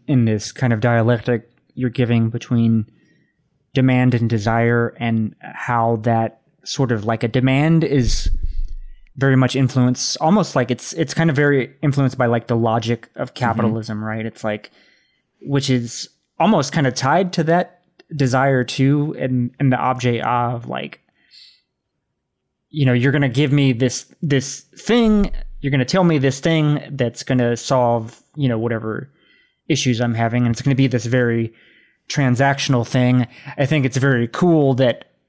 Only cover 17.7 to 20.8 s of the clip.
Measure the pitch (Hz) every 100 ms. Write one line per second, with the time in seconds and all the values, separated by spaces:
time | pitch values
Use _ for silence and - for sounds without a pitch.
17.7 | _ _ _ - 151 131 127 139 131 123
18.7 | - 135 147 147 - 131 127 120 - 139
19.7 | 123 127 123 123 117 - 123 120 120 120
20.7 | -